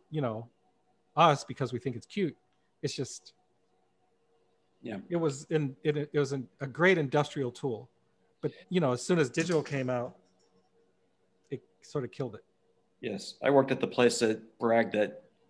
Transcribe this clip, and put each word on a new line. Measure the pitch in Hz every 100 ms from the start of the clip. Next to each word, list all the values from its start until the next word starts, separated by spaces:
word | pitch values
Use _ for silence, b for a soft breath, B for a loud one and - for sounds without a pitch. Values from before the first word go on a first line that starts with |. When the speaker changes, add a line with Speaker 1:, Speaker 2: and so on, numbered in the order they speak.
| -
Speaker 1:
you | 156
know, | 127 110 117 _ _ _ _ _ _ 156
us | 165 139 -
because | 120 123
we | 123
think | 135 113
it's | -
cute. | 202 165 - _ _ _ -
It's | 143
just, | - 127 - - _ _ _ _ _ _ _ _ _ _ _ _ _ _ _
Speaker 2:
Yeah. | 123 101 -
Speaker 1:
it | 175
was | 160 135 -
in, | 156 139 127 156
it, | 147 147
it | 147
was | 131
an, | 139 117 -
a | 135
great | 120 180 175
industrial | 139 147 147 147 123
tool. | - 139 110 117 _ _ _ _ -
But, | 156 B B
you | 180
know, | 139
as | 123
soon | - 175
as | 127
digital | 165 170 160
came | - 139 127
out, | 123 123 - _ _ _ _ _ _ _ _ _ _ _ _ -
it | 135 _ _
sort | - 147
of | 120
killed | - 127 101
it. | _ _ _ _ _ -
Speaker 2:
Yes. | 110 - - -
I | 139
worked | 139 135
at | 131
the | -
place | - 120 -
that | 110 110 - -
bragged | 117 117 101
that | 107 101 - - _